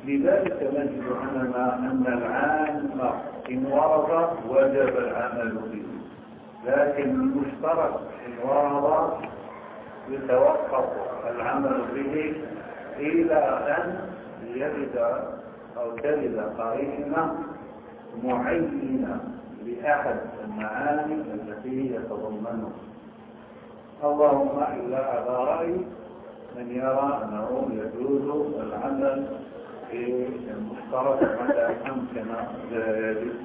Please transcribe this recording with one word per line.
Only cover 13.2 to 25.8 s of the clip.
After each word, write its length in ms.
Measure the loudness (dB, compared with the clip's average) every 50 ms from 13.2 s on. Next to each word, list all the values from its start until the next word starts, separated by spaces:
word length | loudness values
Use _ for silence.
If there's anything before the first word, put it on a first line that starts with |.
| 6 6 6 6 6 6 2 2 2 2 2 2
أن 220 | 0 -2 -4 -4 -6 -8 -10 -10 -12 -14 -12 -12 -10 -8 -4
يرد 420 | -2 -2 -2 -2 -2 -4 -2 0 0 2 2 2 0 -4 -6 -8 -10 -12 -14 -16 -16 -16 -12 -6 -6
أو 140 | -4 -4
ترد 640 | -4 -2 0 0 2 2 2 0 -2 -2 -2 -4 -4 -2
قرينة 800 | -2 -2 0 -2 -2 -2 -2 -4 -4 0 0 2 2 0 0 -4 -6 -8 -8 -12 -12 -14 -16 -16 -16 -16 -18 -16 -16 -12 -10 -4 0
معينة 960 | 0 0 2 2 2 2 2 2 2 0 -2 0 0 2 0 0 0 -2 -4 -6 -8 -10 -12 -12 -14 -14 -12 -8
لأحد 500 | -8 -8 -2 4 4 4 4 4 0 0 -2 -4 -6 -8 -8 -8
المعاني 680 | -8 -6 -6 -4 -4 -4 -2 0 2 2 2 2 0 -2
التي 840 | -2 -2 -4 -6 -6 -6 -8 -10 -8 -6 -4 -2 0 0 0 -2
يتضمنها، 760 | -4 -4 -4 -6 -4 -4 -4 -4 -4 -4 -4 -4 -4 -4 -6 -8 -12 -14 -14 -16 -16 -18 -18 -18 -18 -18 -18 -18 -18 -18 -18 -18 -18 -18 -18 -18 -18 -18 -18 -12 -2 0
اللهم 600 | 2 6 8 8 8 8 6 4 2 2 2 0 0 0 -2
إلا 260 | -2 -2 0 0 0
على 380 | 0 0 0 0 0 0 2 2
رأي 300 | 2 2 2 2 0 0 -2